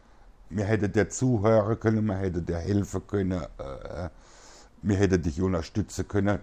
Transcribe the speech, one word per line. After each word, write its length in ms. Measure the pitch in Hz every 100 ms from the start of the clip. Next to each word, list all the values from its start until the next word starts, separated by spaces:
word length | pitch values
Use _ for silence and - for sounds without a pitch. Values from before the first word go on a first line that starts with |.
| - - - - -
Mir 160 | 104 98
hätte 240 | 110 101
dir 200 | 104 95
zuhören 680 | - 127 117 107 110 101 113
können, 260 | 113 110 107
mir 120 | 95
hätte 240 | 98 87
dir 160 | 82 85
helfen 480 | 82 101 95 92 -
können, 380 | 101 92 92 76 -
äh, 500 | 67 65 - - 90 - - - - - - -
mir 160 | 95 95
hätte 220 | 98 92
dich 200 | 82 78
unterstützen 680 | 92 87 82 107 92 - 92
können, 320 | 101 98 101